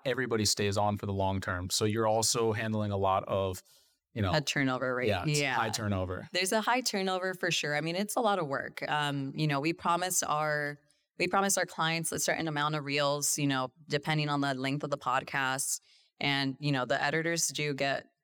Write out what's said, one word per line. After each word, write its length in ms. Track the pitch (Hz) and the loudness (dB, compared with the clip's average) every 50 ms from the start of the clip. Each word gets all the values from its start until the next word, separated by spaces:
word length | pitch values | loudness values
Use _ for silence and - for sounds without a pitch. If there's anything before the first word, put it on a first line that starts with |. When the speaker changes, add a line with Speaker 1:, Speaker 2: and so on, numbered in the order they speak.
| - | 0
Speaker 1:
everybody 400 | 135 123 123 131 117 120 110 104 | -2 0 0 0 0 2 2 2
stays 320 | 98 - - 104 101 98 | 2 2 2 0 0 2
on 200 | 107 104 104 101 95 | 2 2 2 0 -2
for 80 | - | -4
the 60 | 101 98 | -4 -2
long 260 | 98 95 95 95 95 | 0 0 0 0 -2
term. 300 | 92 - 95 90 90 95 | -2 -2 -4 -4 -4 -2
So 160 | - - 117 | -2 0 2
you're 200 | 107 107 113 113 | 2 2 2 2
also 460 | 110 107 113 110 - - 123 113 113 104 | 2 4 2 2 2 2 2 2 2 0
handling 400 | 110 113 110 110 107 107 104 101 | 0 -2 -2 0 0 0 0 0
a 40 | 98 | 2
lot 260 | 98 95 95 95 - | 2 4 4 2 2
of, 340 | - 117 98 98 95 92 - - _ - - _ _ _ _ _ _ - | 0 0 0 0 0 -2 -6 -10 _ -20 -20 _ _ _ _ _ _ -4
you 100 | 120 101 | -2 0
know, 80 | 92 87 | 2 2
Speaker 2:
A 80 | 156 | 0
turnover 540 | 139 - - 147 143 131 127 123 127 127 127 | 0 0 -2 0 0 0 0 0 0 0 0
rate. 140 | 123 123 110 | 0 2 2
Speaker 1:
Yeah, 160 | 101 90 - | 2 2 0
it's 140 | 156 151 147 | 0 0 0
Speaker 2:
Yeah. 140 | 143 135 127 | 2 2 2
Speaker 1:
high 160 | 117 113 113 | 0 0 0
turnover. 580 | 110 - 110 104 101 92 92 92 - - - - - | -2 -2 -2 0 0 0 0 -2 -4 -6 -8 -6 -2
Speaker 2:
There's 200 | 175 185 185 220 | -2 0 2 2
a 80 | 220 | 2
high 220 | 208 - 233 254 247 | 2 2 2 2 0
turnover 520 | - - 202 190 190 185 185 180 185 185 | 0 -2 0 0 0 0 0 0 -2 -4
for 160 | 185 - 175 | -2 -2 0
sure. 240 | 160 - - 147 147 | 0 0 0 0 -2
I 40 | 147 | 0
mean, 160 | 151 165 170 | 0 0 0
it's 180 | 180 208 208 - | -2 -2 -2 0
a 60 | - | 0
lot 180 | 247 214 202 190 | 2 2 2 2
of 80 | 165 | 0
work. 340 | 139 135 123 - 117 - - 143 - | -2 -2 -4 -4 -6 -8 -8 -4 -2
Um, 440 | 147 151 147 143 143 143 135 135 139 | 0 0 0 0 -2 -2 -4 -4 -2
you 140 | - 156 151 | 0 0 2
know, 100 | 143 139 | 2 2
we 140 | 139 160 170 | 0 0 -2
promise 500 | - - 180 170 170 180 185 185 - - | -2 0 0 2 2 2 0 -2 -2 0
our, 560 | - 151 151 151 151 151 147 147 147 147 - _ _ _ _ _ _ _ - | 0 0 0 0 0 0 0 -2 -4 -6 -8 _ _ _ _ _ _ _ -2
we 80 | 180 180 | -2 2
promise 280 | 190 196 196 196 190 190 | 2 2 4 4 2 2
our 80 | 180 | 0
clients 440 | 175 - - 165 160 165 165 165 - - | -2 -2 0 0 2 2 0 -2 -2 -4
a 60 | - | -2
certain 260 | - - 165 - 160 160 | 0 0 0 0 0 -2
amount 260 | 151 147 147 151 151 | -2 0 0 0 0
of 80 | 156 139 | -2 -2
reels, 520 | 143 143 147 147 143 143 147 143 - - - | -2 0 2 2 2 2 0 0 -2 0 0
you 80 | 147 143 | 2 2
know, 220 | 139 131 131 127 _ _ 147 - | 2 2 0 -2 _ _ -10 -2
depending 400 | 147 147 143 160 156 151 151 147 | -2 -2 0 0 0 0 2 0
on 120 | 147 143 | 0 0
the 120 | 139 139 135 | 0 0 0
length 280 | 127 131 135 135 147 151 | 0 -2 -2 -2 -2 -2
of 60 | 143 | -4
the 80 | 143 139 | -4 -4
podcast. 800 | - 127 123 135 151 - - 139 135 131 131 135 135 - - - _ _ - _ _ _ _ - | -2 0 0 0 0 0 -2 0 0 0 0 -2 -2 -4 -4 -6 _ _ -20 _ _ _ _ -4
And, 360 | - 143 143 139 139 135 131 - | -2 0 0 2 0 0 -2 -2
you 100 | 147 147 143 | -2 0 0
know, 120 | 131 127 | 0 0
the 140 | 120 139 135 139 | 0 0 0 0
editors 460 | 143 143 160 160 165 170 170 - - | 0 0 0 0 0 0 0 -2 -2
do 240 | 143 139 151 147 147 | -2 -4 -4 -4 -2
get 320 | 131 143 139 135 - - _ _ _ | -2 -2 -2 -2 -2 -6 _ _ _